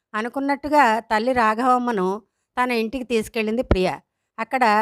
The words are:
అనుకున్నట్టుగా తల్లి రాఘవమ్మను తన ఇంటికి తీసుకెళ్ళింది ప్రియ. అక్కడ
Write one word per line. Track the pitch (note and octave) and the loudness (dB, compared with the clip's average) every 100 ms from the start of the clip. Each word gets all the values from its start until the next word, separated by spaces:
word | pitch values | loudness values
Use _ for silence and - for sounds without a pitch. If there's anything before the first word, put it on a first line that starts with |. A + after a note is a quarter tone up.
| _ | _
అనుకున్నట్టుగా | G#3+ A#3 C#4 C#4 C#4+ D4 D4 B3 A3 | -8 -6 -6 -4 -4 0 2 4 2
తల్లి | A3 G#3+ A#3+ | 0 -2 0
రాఘవమ్మను | B3+ A3 A3 C4 B3 A#3+ G#3+ F#3 G#3 - _ _ - | 0 0 0 2 2 0 -2 -2 -4 -10 _ _ -4
తన | B3+ | -2
ఇంటికి | A#3 A3 C4 | -2 -2 -6
తీసుకెళ్ళింది | A#3 A3+ G#3 A3+ G#3+ A#3 | -4 -4 -2 -4 -2 -2
ప్రియ. | B3 F#3+ F#3 C#3+ - _ _ - | 0 2 2 -4 -12 _ _ -10
అక్కడ | A3+ C4 A#3 G#3 | -6 0 2 4